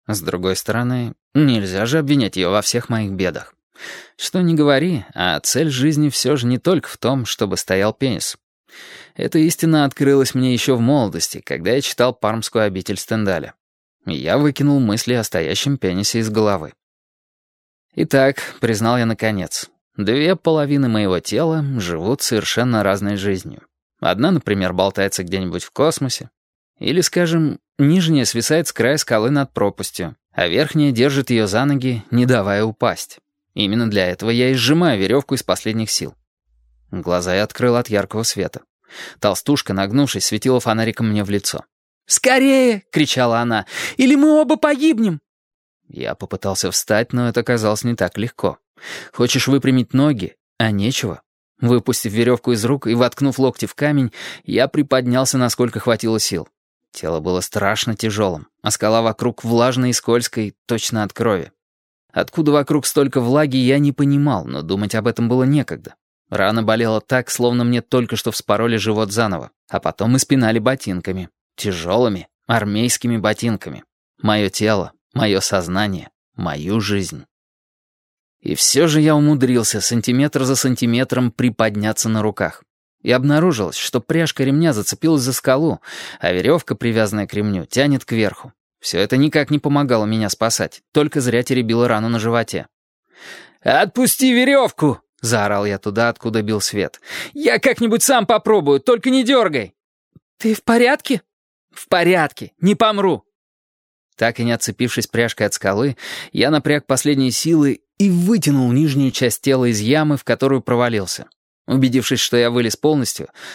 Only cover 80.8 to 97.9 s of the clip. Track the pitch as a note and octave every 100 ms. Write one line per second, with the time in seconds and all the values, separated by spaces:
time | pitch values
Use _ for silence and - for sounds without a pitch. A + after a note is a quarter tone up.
80.8 | A#2 A#2+ C3 B2 B2 - B2 A2 A2+ G#2
81.8 | G#2+ G#2+ A2+ A2 G#2+ G2+ F2 - _ _
82.8 | _ _ - B2+ C#3 D3 F3+ A#2 F2 -
83.8 | - B2 - E3 D#3+ - C3+ C#3+ E3 G#2+
84.8 | F#2+ - D#3 D3+ B2+ B2+ - C3 D#3+ E2
85.8 | - - - - F2 F2+ G2+ E3 - G#2
86.8 | A#2 A2+ G#2 G#2+ G2 G#2 G#2 F#2+ - -
87.8 | C#3+ C3 - A2+ G2+ - - _ _ _
88.8 | - F2 G#2 C3 D3+ D#3 C#3+ D3 D3 C#3+
89.8 | C#3+ A#2 G#2+ A2 G#2 - A2+ - F2 -
90.8 | _ D3+ D3 D3+ B2 A2+ - B2+ A2+ A#2
91.8 | A#2+ G#2+ A2+ A#2 A2+ A#2 A2+ F2+ - _
92.8 | _ _ _ _ - - - _ - C#3
93.8 | F#3 A#3+ B3+ - C4 A#3+ C4 C#4 A#3+ -
94.8 | D3+ A2+ _ _ A#2 A2+ G2+ G2+ G#2 G2
95.8 | - G#2 A#2 - A#2 A2 G#2 G#2 - G#2
96.8 | F2+ - - - - C#4+ E4+ G4 C#4 A#3
97.8 | A3+